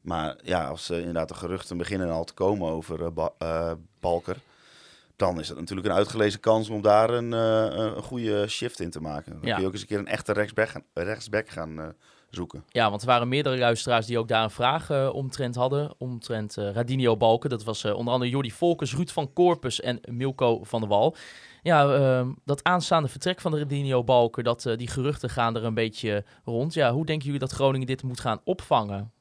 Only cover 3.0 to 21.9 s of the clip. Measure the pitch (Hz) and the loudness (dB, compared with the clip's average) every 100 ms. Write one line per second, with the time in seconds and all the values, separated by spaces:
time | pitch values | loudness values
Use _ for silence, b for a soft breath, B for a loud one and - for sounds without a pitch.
3 | 85 82 80 - 82 82 85 82 82 _ | -4 -2 -4 -4 -4 -2 -2 -6 -12 _
4 | 90 85 - 90 _ b b b b b | -2 -2 -2 -10 _ b b b b b
5 | b _ 95 85 78 69 82 98 98 92 | b _ -2 0 -8 -10 -8 -4 2 2
6 | 104 113 104 101 - 110 107 110 104 104 | 2 2 0 2 2 4 2 0 6 6
7 | 113 120 117 117 113 110 110 87 110 87 | 6 2 -2 0 2 2 2 0 -2 -4
8 | - 123 113 104 101 - 123 - 87 80 | -8 -4 0 0 0 -2 -6 -6 -8 -6
9 | 78 73 76 76 76 101 95 92 - 104 | -8 -8 -10 -8 -4 0 -2 -4 -6 -6
10 | 98 - - 104 104 - 110 - - - | -4 -6 -2 0 0 0 -2 -2 -10 -6
11 | 90 110 - 104 113 80 80 78 78 - | -4 -6 -4 -4 -4 -10 -10 -8 -12 -14
12 | b b b 90 87 - - 123 110 104 | b b b -10 -10 -10 -6 0 0 0
13 | 117 123 120 135 147 127 120 117 - 117 | 2 2 4 0 0 2 2 2 2 0
14 | 110 117 113 113 110 - 123 156 - 143 | 2 -2 2 2 0 0 0 0 0 0
15 | 135 131 135 - 123 117 127 143 151 - | 0 -2 -6 -4 -4 0 0 0 -2 -6
16 | 127 120 - 113 107 - 101 101 120 131 | -8 -8 -6 -6 -4 -4 -4 -2 -2 2
17 | 123 110 113 120 147 120 107 107 104 104 | 4 6 6 4 2 -4 -4 -4 -2 -2
18 | 120 127 123 131 127 - 175 170 143 131 | 0 0 2 0 -2 0 2 2 -2 -2
19 | 170 - 143 - 180 170 127 - - 120 | -2 -2 -4 4 4 4 -2 -4 -4 -4
20 | - 120 135 135 123 113 110 117 107 101 | -6 -4 -4 2 2 2 0 -4 2 4
21 | 131 B B B B B 170 160 143 | 4 B B B B B 4 6 6